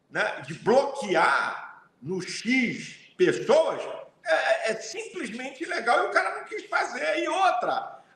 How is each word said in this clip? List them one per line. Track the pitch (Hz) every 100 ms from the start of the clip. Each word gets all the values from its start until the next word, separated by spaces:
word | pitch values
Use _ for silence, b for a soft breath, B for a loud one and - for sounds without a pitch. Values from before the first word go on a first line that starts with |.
| _
né, | 151 208 -
de | -
bloquear | 165 180 254 269 - 208 165 - 123 - - - - _ _
no | 135 185
X | 180 - 220 262 220 - - - - -
pessoas, | 175 - - 320 320 151 - - - _ 349
é, | 320 - 330 226
é |
simplesmente | - - 415 440 359 233 233 262 -
ilegal | 330 339 233 269
e | -
o |
cara | 330 381 -
não | -
quis | 427
fazer. | - 285 - 254 302 320
E | 311
outra, | 349 370 - 170 - - B B